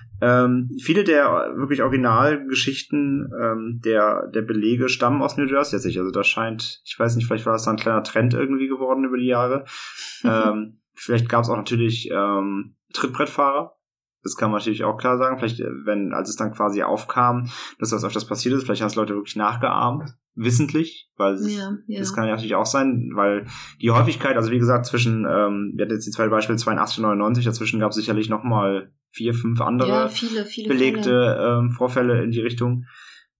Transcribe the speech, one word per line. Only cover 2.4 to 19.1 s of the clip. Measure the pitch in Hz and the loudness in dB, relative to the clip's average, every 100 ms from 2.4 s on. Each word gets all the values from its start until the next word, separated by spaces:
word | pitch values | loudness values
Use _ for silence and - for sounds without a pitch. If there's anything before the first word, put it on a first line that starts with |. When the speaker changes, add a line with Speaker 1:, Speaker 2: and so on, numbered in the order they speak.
| 135 127 139 135 - 147 143 139 - 117 | -2 -2 -2 -4 -2 0 2 0 -2 -4
Speaker 1:
ähm, | 117 113 113 117 113 | -2 -2 -4 -4 0
der, | 110 107 - - | 4 4 2 -2
der | 117 | -4
Belege | 117 107 110 120 127 | 0 0 2 2 0
stammen | - 123 139 | 2 2 2
aus | - 143 | 0 0
New | 139 | 2
Jersey | 139 143 | 2 2
tatsächlich. | 98 92 87 | -2 -2 -2
Also | 92 | -2
da | 98 | 0
scheint, | - - 113 113 - - | 0 0 -2 -4 -8 -10
ich | - - | -14 -2
weiß | 117 117 | 2 2
nicht, | 117 | 0
vielleicht | 110 113 | 0 0
war | |
das | 110 113 | 0 0
da | |
ein | 107 | 0
kleiner | 113 110 | 2 0
Trend | - 113 120 | 0 2 2
irgendwie | 120 135 135 135 | 2 0 0 -2
geworden | 131 131 131 | -2 0 0
über | 131 127 | 0 0
die | 127 | 2
Jahre. | 123 123 135 - | 2 2 -2 -4
Speaker 2:
<laughs> | - - - - - | -14 -16 -14 -16 -2
Speaker 1:
Ähm, | 117 110 107 107 107 - _ - | 0 2 2 0 -6 -12 _ -12
vielleicht | - 117 117 | 0 0 2
gab's | 117 117 | 2 2
auch | 110 | -2
natürlich, | 104 117 113 117 - | 0 0 2 0 -2
ähm, | 101 101 98 98 98 - _ _ | 0 0 0 0 -4 -8 _ _
Trittbrettfahrer. | - 131 123 147 - 139 143 165 _ _ _ _ _ | -4 -4 -2 -2 2 2 0 -4 _ _ _ _ _
Das | 101 - | -10 -2
kann | 110 | -2
man | 104 | 0
natürlich | 110 107 | -2 -2
auch | 107 107 | -2 0
klar | 127 123 | 0 2
sagen. | 131 123 | 0 0
Vielleicht, | 117 120 | -4 -4
äh, | - 65 104 | -8 -6 -4
wenn, | 104 95 | -2 -2
als | - 95 | -4 -6
es | - | -4
dann | 107 | -6
quasi | - 104 101 | -2 -2 0
aufkam, | - 107 - 127 123 123 123 - - - | -2 -2 -2 2 2 2 -4 -10 -16 -8
dass | 113 | -4
das | 107 | -2
öfters | 98 104 - | -4 -6 -6
passiert | 101 123 135 | -4 0 0
ist, | |
vielleicht | 127 104 | 0 -2
haben | 107 | -2
es | 110 | -2
Leute | 104 | -2